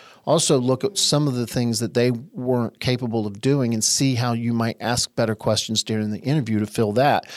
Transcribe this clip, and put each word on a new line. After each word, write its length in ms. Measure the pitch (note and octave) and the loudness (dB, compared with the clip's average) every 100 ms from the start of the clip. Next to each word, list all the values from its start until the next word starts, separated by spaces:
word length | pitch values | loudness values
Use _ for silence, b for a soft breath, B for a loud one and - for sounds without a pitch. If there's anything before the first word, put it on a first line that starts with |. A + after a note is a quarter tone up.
| B B | B B
Also 360 | - D#3 - C#3 | 0 2 4 2
look 240 | B2 B2+ | 2 0
at 160 | C3 - | -2 -2
some 280 | - D3 D3 | 0 2 2
of 60 | |
the 140 | B2 A#2 | -2 -4
things 320 | B2+ A#2+ G#2+ | -2 -2 -2
that 160 | A2+ A#2+ | 0 2
they 160 | B2 | 2
weren't 680 | A#2 C#3+ - B2+ B2 A2+ - | 0 -6 -6 -2 0 -2 -4
capable 460 | - B2 B2 A2+ G#2 | -2 -2 -2 -2 -4
of 160 | G2+ | -2
doing 320 | C3 C#3+ A#2+ | 0 2 0
and 100 | A2+ | 0
see 300 | - - C#3 | -2 0 0
how 200 | A#2 B2 | 0 0
you 200 | A#2 A#2 | -2 0
might 240 | A#2 A2+ - | 0 -2 -2
ask 360 | A2 A#2+ - - | -2 -2 -2 -2
better 180 | A2+ | -2
questions 500 | G#2+ A2+ G#2+ - G#2+ | 0 0 0 0 -4
during 280 | - A2 G#2+ | -2 -2 -2
the 80 | G#2 | -4
interview 400 | - D#3 A2+ G#2+ | -2 0 0 0
to 80 | G#2 | 0
fill 240 | - G#2+ | 0 0
that. 340 | G#2+ C#3+ G#2+ B | 2 4 2 B